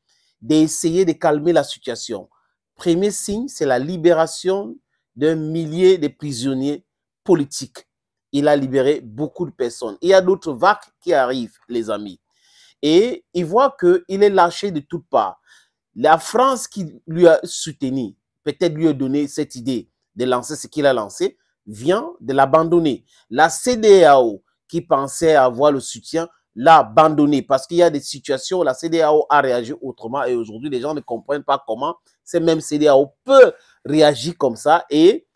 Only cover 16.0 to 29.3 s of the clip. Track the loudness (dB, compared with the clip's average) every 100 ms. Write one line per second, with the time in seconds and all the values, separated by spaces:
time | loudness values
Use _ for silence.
16 | 0 2 0 0 0 -2 -8 -10 -12 -14
17 | -10 2 4 4 0 -10 -12 -8 -6 -6
18 | -8 -12 _ _ -10 -4 -4 0 0 0
19 | -2 -2 -4 -6 -10 -8 -6 -6 -8 _
20 | _ -6 -2 -2 -4 -12 -8 0 0 0
21 | -4 -6 -8 -8 _ _ -20 -6 -2 -2
22 | -4 -12 -4 0 4 2 2 0 0 -4
23 | _ _ _ 0 0 0 -4 2 6 8
24 | 8 6 4 -2 _ _ _ -10 -2 -2
25 | -2 -2 2 4 4 2 0 0 -6 -16
26 | -8 -8 -8 _ _ 0 6 6 6 4
27 | 4 4 2 0 0 -2 0 2 2 0
28 | -8 -10 -6 -6 -4 -2 -2 -4 -4 0
29 | 2 2 2